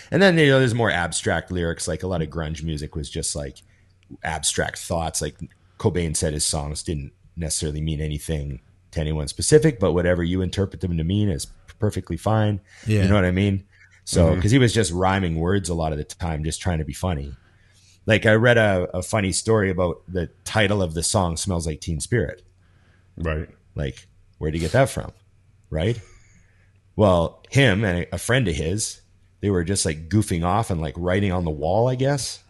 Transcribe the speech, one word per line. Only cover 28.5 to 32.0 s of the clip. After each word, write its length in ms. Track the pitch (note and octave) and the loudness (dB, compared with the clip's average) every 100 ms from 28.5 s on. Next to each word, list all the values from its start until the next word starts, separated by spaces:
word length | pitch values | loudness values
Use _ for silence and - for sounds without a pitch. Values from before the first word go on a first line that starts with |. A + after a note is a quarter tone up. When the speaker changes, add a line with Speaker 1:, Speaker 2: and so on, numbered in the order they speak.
| D2 | -2
Speaker 1:
his, 460 | D2+ G#2 - - _ _ _ _ | -2 -4 -6 -10 _ _ _ _
they 80 | G2+ | 0
were 140 | F#2 E2+ | 0 0
just, 200 | G2 F#2 | -2 -2
like, 240 | D#2 E2 | -4 0
goofing 340 | G#2+ G2+ F2 F2 | 0 2 0 0
off 260 | G#2 A#2 | 0 0
and, 80 | E2+ | -4
like, 140 | D#2 E2 | -4 -4
writing 340 | F2 G2 G2+ | -2 0 0
on 100 | F2+ E2+ | 0 -2
the 60 | |
wall, 360 | D2+ D#2 G2+ B2 | -2 -2 0 0
I 60 | |
guess. 460 | B2+ | 0